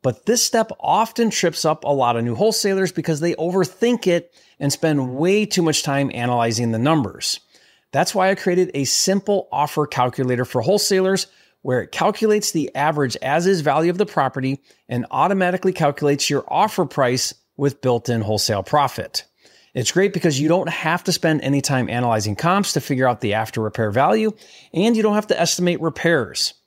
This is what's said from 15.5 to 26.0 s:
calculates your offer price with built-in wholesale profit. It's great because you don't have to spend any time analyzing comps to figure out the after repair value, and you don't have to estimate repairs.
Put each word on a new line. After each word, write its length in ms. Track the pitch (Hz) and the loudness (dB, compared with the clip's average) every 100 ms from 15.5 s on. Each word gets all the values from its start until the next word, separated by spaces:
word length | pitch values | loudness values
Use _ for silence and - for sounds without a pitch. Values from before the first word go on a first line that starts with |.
| 180 196 | 0 -2
calculates 540 | 180 151 143 147 143 - | 0 0 2 0 0 0
your 160 | 139 - | -2 -2
offer 380 | 147 208 - 156 | 0 0 0 -2
price 500 | - 127 127 - - _ - | 0 0 0 -4 -8 _ -2
with 260 | 139 135 | -2 0
built-in 400 | 131 120 - 117 | 0 0 0 -2
wholesale 420 | 107 107 - 104 | 0 -2 0 -2
profit. 600 | 95 151 139 - - - - _ _ _ _ | 0 0 0 -4 -8 -10 -12 _ _ _ _
It's 180 | 131 113 | -4 -2
great 220 | 175 196 | 2 2
because 260 | 190 170 135 | 2 0 2
you 80 | 156 | 2
don't 220 | 175 170 | 2 0
have 340 | - 160 175 - | -4 -2 -2 -2
to 60 | |
spend 300 | 170 170 156 | 0 0 0
any 180 | 131 143 | 0 0
time 300 | - 131 120 | 0 -2 0
analyzing 460 | 120 123 110 104 101 | -2 0 0 -2 -2
comps 380 | 165 190 196 | 0 0 0
to 80 | 156 | -4
figure 260 | - 131 131 | -2 0 2
out 140 | 117 | 0
the 120 | 107 | -2
after 260 | 104 110 - | -2 -2 -4
repair 300 | 107 - 107 | -4 -2 0
value, 420 | 104 151 220 220 208 - - - | 2 2 2 0 -4 -20 -20 -8
and 240 | 165 214 220 | 0 2 2
you 60 | |
don't 140 | 214 208 | 2 0
have 120 | 208 | 0
to 120 | - | 0
estimate 420 | 170 - 180 165 | 0 0 0 0
repairs. 720 | 160 - | -4 -2